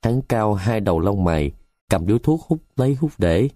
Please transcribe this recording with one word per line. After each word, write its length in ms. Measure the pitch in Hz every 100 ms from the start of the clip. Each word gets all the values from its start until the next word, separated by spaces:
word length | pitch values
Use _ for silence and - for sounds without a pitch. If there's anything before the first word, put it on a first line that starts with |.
Hắn 200 | 113 123
cau 320 | - 117 107
hai 260 | 101 95 113
đầu 200 | 101 82
lông 240 | 87 101
mày, 280 | 90 80 71 - _ _ _
cầm 160 | 92 85
điếu 120 | 117
thuốc 220 | 135 160
hút 220 | - 160 _ -
lấy 200 | 131 135
hút 160 | 151 -
để. 320 | 87 82 135